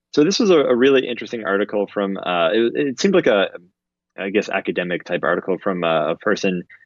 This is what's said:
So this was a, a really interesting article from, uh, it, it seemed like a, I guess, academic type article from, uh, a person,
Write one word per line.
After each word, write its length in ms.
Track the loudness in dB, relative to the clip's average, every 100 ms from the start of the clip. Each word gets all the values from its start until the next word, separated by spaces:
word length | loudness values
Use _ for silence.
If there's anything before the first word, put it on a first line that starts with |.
| _
So 100 | 0
this 140 | 2 2
was 100 | 4
a, 80 | 4
a 160 | 4
really 320 | 4 4 4 0
interesting 380 | -8 -10 -8
article 420 | -2 -2 0 -2 -4
from, 300 | -2 -4 -4
uh, 340 | -4 0 2
it, 200 | 2 0
it 260 | 0 -4 -2
seemed 140 | 2
like 120 | 2 4
a, 220 | 2 0 -4 -20 _ _ _ _ -10
I 120 | -2
guess, 180 | -2 -2
academic 560 | -4 -4 -4 -4 -6
type 200 | -4 -4
article 340 | -2 -2 -2 -4
from, 260 | -4 -2
uh, 280 | 0 0 -2
a 40 | -2
person, 460 | -2 0 -2 -4 -6 -18